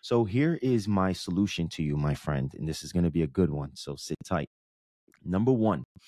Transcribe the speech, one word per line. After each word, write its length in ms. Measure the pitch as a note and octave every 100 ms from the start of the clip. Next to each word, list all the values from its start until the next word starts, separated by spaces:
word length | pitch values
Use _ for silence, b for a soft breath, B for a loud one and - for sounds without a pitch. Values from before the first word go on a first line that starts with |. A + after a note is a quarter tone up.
So 220 | - A#2+
here 340 | G#2+ A#2 D#3 E3+
is 260 | C3 A#2+ G2+
my 240 | G2+ F#2+
solution 560 | F2+ - F2 G2+ - E2
to 100 | -
you, 120 | D2+
my 200 | D2 D2
friend, 360 | C#2 - C#2+ C2+
and 120 | - D#2
this 160 | C#2+
is 80 | D2+
gonna 200 | F2+ E2+
be 100 | D#2+
a 60 | D#2
good 240 | C2 F2
one, 220 | D2 D2
so 220 | - - C#2+
sit 200 | - D#2
tight. 240 | - F2 C#2+ _ _ _ _ _ _ _
Number 300 | - F#2 A#2+
one, 320 | B2+ A2 D#2+ B1 -